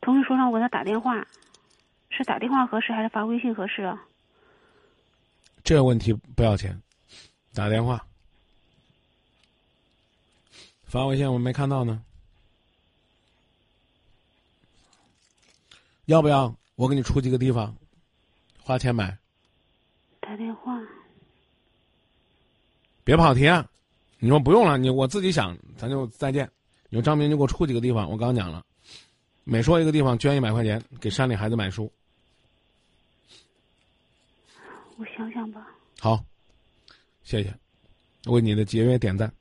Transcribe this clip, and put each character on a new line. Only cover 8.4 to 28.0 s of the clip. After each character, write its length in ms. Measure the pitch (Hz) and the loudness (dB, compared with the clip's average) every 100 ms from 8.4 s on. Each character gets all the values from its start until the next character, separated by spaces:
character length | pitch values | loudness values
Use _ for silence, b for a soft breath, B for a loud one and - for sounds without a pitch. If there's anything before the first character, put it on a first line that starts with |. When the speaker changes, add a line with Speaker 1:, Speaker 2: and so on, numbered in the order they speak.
| _ _ _ _ _ _ _ _ _ _ _ _ _ _ _ _ _ _ _ _ _ b b b | _ _ _ _ _ _ _ _ _ _ _ _ _ _ _ _ _ _ _ _ _ b b b
Speaker 2:
发 220 | - 123 135 | -8 -4 -2
微 100 | 135 | 0
信 160 | 139 | 0
我 60 | 123 | 0
没 140 | 123 | -2
看 160 | 127 139 | -2 -2
到 160 | 139 | -2
呢。 180 | 120 110 - - _ _ _ _ _ _ _ _ _ _ _ _ _ _ _ _ _ _ _ _ _ _ _ _ _ _ _ _ _ _ _ _ _ _ _ b b b - | -2 -6 -10 -20 _ _ _ _ _ _ _ _ _ _ _ _ _ _ _ _ _ _ _ _ _ _ _ _ _ _ _ _ _ _ _ _ _ _ _ b b b 2
要 140 | 156 | 4
不 60 | 147 | 6
要 260 | 143 127 113 _ | 4 0 -6 _
我 140 | - 123 | -4 0
给 60 | 139 | 0
你 60 | |
出 180 | 123 139 | 0 0
几 100 | 127 | 0
个 80 | 127 | 0
地 140 | 131 | 0
方， 240 | 120 107 107 _ _ _ _ _ _ _ _ | 0 -4 -10 _ _ _ _ _ _ _ _
花 160 | - 127 | -4 -2
钱 160 | 123 | 0
买？ 240 | 120 95 98 _ _ _ _ _ _ _ _ _ _ | 0 -2 -6 _ _ _ _ _ _ _ _ _ _
Speaker 1:
打 180 | - 208 | -14 -10
电 160 | 226 226 | -10 -10
话。 240 | - 247 220 - - _ _ _ _ _ _ _ _ _ _ _ _ _ _ _ _ _ _ _ | -10 -12 -12 -20 -20 _ _ _ _ _ _ _ _ _ _ _ _ _ _ _ _ _ _ _
Speaker 2:
别 120 | - 160 | 2 6
跑 160 | 165 | 6
题 140 | 127 143 | 6 4
啊！ 240 | 175 139 _ _ _ _ _ | 4 0 _ _ _ _ _
你 100 | 113 | 2
说 120 | 147 | 4
不 100 | 131 | 6
用 160 | 202 208 | 6 6
了， 100 | 139 | 4
你， 140 | 131 | 2
我 160 | 131 131 | 2 0
自 160 | 156 | 0
己 80 | 185 | 0
想， 260 | 156 98 87 - - | 0 -2 -6 -18 -12
咱 120 | 120 | -6
就 180 | 135 127 | -6 -6
再 240 | - 143 | -6 -4
见。 180 | 135 135 _ _ _ _ | -4 -6 _ _ _ _
你 100 | 117 | -2
说 40 | |
张 140 | 120 151 | 2 2
明 140 | 147 | 2
就 60 | 151 | 2
给 60 | |
我 40 | 135 | 0
出 200 | - 165 | 0 -2
几 60 | |
个 80 | 120 | 0
地 120 | 120 | 0
方， 180 | 113 | 0